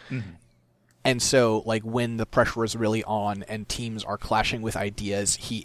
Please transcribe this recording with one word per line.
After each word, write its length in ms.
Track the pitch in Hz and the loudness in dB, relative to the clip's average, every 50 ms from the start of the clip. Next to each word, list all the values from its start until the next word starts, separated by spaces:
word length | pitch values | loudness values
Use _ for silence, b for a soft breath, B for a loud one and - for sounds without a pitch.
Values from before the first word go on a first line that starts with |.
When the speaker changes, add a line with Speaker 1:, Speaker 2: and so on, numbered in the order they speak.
| B B | B B
Speaker 1:
Mm-hmm. 220 | - 127 98 87 82 - _ _ _ _ _ _ _ _ _ _ _ _ - | -6 -6 -6 -8 -12 -18 _ _ _ _ _ _ _ _ _ _ _ _ 0
Speaker 2:
And 160 | 131 127 120 | 0 2 2
so, 420 | - - 139 131 120 113 110 107 - | 2 4 6 6 6 6 4 2 2
like, 160 | 113 110 110 107 | 0 0 0 0
when 340 | 113 113 123 120 117 117 | -2 -2 0 0 0 -2
the 80 | 113 110 | -2 -4
pressure 400 | - - - - - - 117 113 | 0 2 4 4 4 2 0 -2
is 100 | 107 - | -2 0
really 300 | 117 113 107 110 110 - | 0 2 2 2 2 0
on 380 | - 107 107 101 104 104 101 98 | 0 -2 0 0 0 -2 -4 -6
and 260 | - 110 107 104 - | -8 -8 -8 -6 -6
teams 340 | - - 120 113 110 107 101 | -6 -6 -6 -6 -6 -6 -6
are 140 | - 104 | -6 -6
clashing 460 | - - - 107 110 107 - 135 117 110 | -6 -2 0 2 2 2 2 0 -2 -4
with 140 | 113 - | -4 -2
ideas, 600 | - 101 101 104 - 104 101 98 101 101 98 - | -2 -4 -4 -4 -4 -4 -2 -2 0 0 0 -2
he 220 | - - - 120 104 - | -2 -4 -6 -6 -6 -6